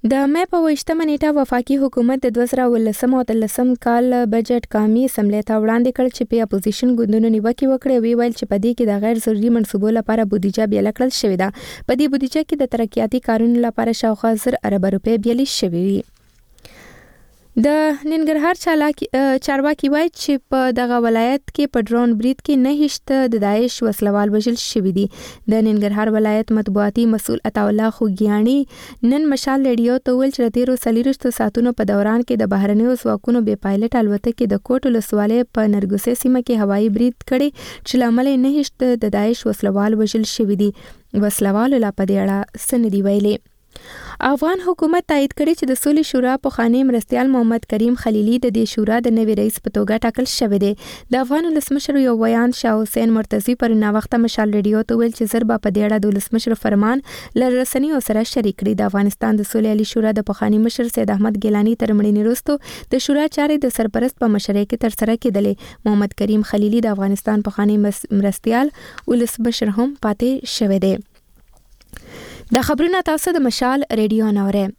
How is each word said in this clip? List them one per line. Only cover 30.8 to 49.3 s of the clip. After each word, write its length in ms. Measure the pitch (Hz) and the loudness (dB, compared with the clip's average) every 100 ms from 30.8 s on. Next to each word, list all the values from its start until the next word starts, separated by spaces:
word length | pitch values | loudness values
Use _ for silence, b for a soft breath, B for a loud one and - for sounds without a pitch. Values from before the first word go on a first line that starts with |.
| - 226 254 269 254 - | 0 0 0 0 -4 -2
ساعتونو 340 | 214 220 233 | -2 0 0
په 120 | 240 | 0
دوران 380 | 202 202 208 226 | 0 0 2 0
کې 140 | 240 233 | 0 -2
د 100 | 214 | 0
بهرنیو 480 | 196 196 208 233 | 0 2 2 2
ځواکونو 460 | 254 233 208 - 240 | 0 -2 -4 0 0
بې 160 | 214 208 196 | 0 -2 -2
پایلټ 300 | 196 226 254 | -2 0 0
الوتکې 500 | 220 202 233 226 233 | 0 0 -2 -2 -2
د 100 | 196 | -2
کوټ 300 | - 254 269 | -2 -2 0
ولسوالۍ 580 | 233 208 208 208 233 240 | 0 0 -2 0 0 0
په 140 | - 214 | 0 0
نرګسي 460 | 208 196 202 220 247 | 2 0 -2 -2 -2
سیمه 180 | 254 254 | 0 0
کې 240 | 247 233 | 0 0
هوایي 260 | 202 202 220 | 0 2 0
برید 240 | 208 240 240 - | 2 0 -2 -4
کړی، 200 | 262 285 B B B - | 0 0 B B B -4
چې 100 | 254 | 0
له 100 | 240 | 2
امله 240 | 233 262 | 2 2
یې 80 | 269 | 2
نهه 240 | 262 294 | 2 0
شته 340 | 277 _ 254 240 | -2 _ -2 0
د 100 | 214 | 0
داعش 320 | 202 208 233 226 | 0 0 0 -2
وسلوال 480 | 208 208 196 208 220 | -2 -2 0 0 2
وژل 280 | 214 226 | 0 0
شوي 320 | 220 - 214 202 | -4 -2 0 2
دي۔ 180 | 208 202 B B B | 0 -2 B B B
وسلوالو 640 | 202 208 202 196 202 247 269 | -2 -2 0 0 2 2 2
لا 140 | 208 | 0
په 120 | 196 | -2
دې 80 | 196 | 0
اړه 460 | 196 190 196 202 - - | 0 0 -2 -4 -10 -4
څه 80 | 254 | 0
نه 100 | 226 | 2
دي 140 | 202 | 0
ویلي۔ 360 | 196 202 208 208 _ _ _ B B B B B | 2 2 0 -2 _ _ _ B B B B B
افغان 380 | 254 277 311 370 359 | -2 0 0 -2 -2
حکومت 380 | 349 311 349 - | -2 0 0 0
تایید 260 | 294 277 - | 0 0 0
کړی 160 | 294 | -2
چې 120 | 330 262 | 0 -2
د 80 | |
سولې 280 | 254 - 294 311 | -2 2 2 2
شورا 300 | 262 254 262 | 0 0 0
پخوانی 420 | - - 233 240 | -4 -2 0 2
مرستیال 440 | 269 240 - 240 262 | 2 0 0 0 2
محمد 380 | 262 233 233 - | 2 2 0 -2
کریم 240 | 214 226 247 | 0 0 0
خلیلي 400 | - 214 208 247 | 0 0 2 2
د 80 | 247 | 0
دې 200 | 208 220 | 0 -2
شورا 320 | - 214 226 | 0 0 2
د 80 | 240 | 4
نوي 280 | 226 220 | 4 2